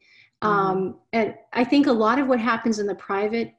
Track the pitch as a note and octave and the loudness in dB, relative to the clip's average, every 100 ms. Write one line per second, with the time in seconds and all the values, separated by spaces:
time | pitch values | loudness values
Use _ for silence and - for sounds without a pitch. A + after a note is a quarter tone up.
0 | _ _ _ _ G#3+ G3+ F#3+ F#3+ F#3+ - | _ _ _ _ 0 0 0 0 -4 -8
1 | _ A#3 G3+ - - A#3 B3 C#4+ C#4+ A3+ | _ -2 -2 -6 -8 -2 2 4 4 2
2 | G#3+ B3+ C4 B3 A#3 A3+ A3+ G#3 G3+ F#3 | 2 2 0 0 0 0 -2 -2 -2 -6
3 | - G3 G#3+ A#3 A3+ | -6 -4 -2 -4 -6